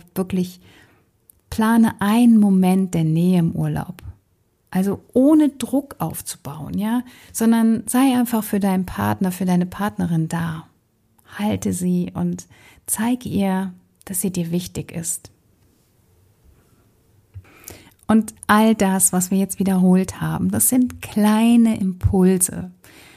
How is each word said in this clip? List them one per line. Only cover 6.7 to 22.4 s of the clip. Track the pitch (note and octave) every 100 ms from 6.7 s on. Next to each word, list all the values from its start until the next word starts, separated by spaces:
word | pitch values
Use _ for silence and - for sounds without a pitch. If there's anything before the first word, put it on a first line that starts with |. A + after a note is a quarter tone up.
| F3+
ja, | G#3+ B3 B3 - -
sondern | - A3+ A3+ A3+ A3+ -
sei | B3 C4+ B3
einfach | A#3+ A3+
für | G#3+ G3+
deinen | G3 F#3+ F#3
Partner, | - G3+ G#3+ F#3+
für | F3+ F#3
deine | F3 F3+
Partnerin | - G#3 G#3 F3 E3 D#3+
da. | E3+ E3 D#3+ - _ _ _ _ _ _ -
Halte | G#3 F#3+ G3+
sie | F3+ F3+ F3+ F3
und | E3 F3 F3+ - - - _ -
zeig | - A#3 B3 G#3
ihr, | G3+ G3 F#3+ F#3+ - _ _
dass | - F#3+
sie | G3
dir | F3+ E3
wichtig | F3 F3+ - -
ist. | E3+ E3 - - _ _ _ _ _ _ _ _ _ _ _ _ _ _ _ _ _ _ _ _ - - - - - - _ -
Und | A3 G#3+ - -
all | G#3 A3
das, | A3 F#3+ F#3+ -
was | F3+ F3+
wir | F#3+
jetzt | F#3+ -
wiederholt | F#3+ F#3 F#3 F#3 F#3 -
haben, | D#3+ E3+ F#3
das | G#3+ -
sind | B3+ B3 -
kleine | - G#3+ G#3 G#3+ A3+ A#3+ A3+ A3
Impulse. | F#3+ F3+ - G3 F#3 F#3